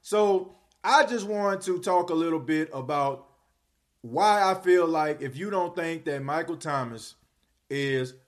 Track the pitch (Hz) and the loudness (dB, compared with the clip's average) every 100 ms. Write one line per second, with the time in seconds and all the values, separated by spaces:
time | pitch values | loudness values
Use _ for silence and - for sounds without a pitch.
0 | - 214 208 190 185 - _ _ 208 285 | 0 2 4 2 0 -16 _ _ 4 4
1 | 294 240 202 208 202 190 190 180 190 180 | 4 0 -4 -2 -2 -2 -2 -2 2 2
2 | 175 160 170 160 131 156 160 131 127 147 | 2 0 0 -2 0 -2 -2 -6 -4 -2
3 | 139 135 - _ _ _ _ _ _ _ | -2 -4 -14 _ _ _ _ _ _ _
4 | 117 123 208 208 190 185 180 180 165 160 | -8 2 4 4 2 2 4 4 6 2
5 | 151 147 139 131 202 196 175 175 165 165 | 0 -2 -6 -8 -4 -2 -2 -4 -6 -6
6 | 160 139 135 151 170 156 156 143 120 113 | -6 -6 -4 -4 -4 -8 -4 -4 -4 -10
7 | - - _ _ _ _ _ 139 139 131 | -16 -20 _ _ _ _ _ -4 0 -2
8 | 127 131 | -2 -10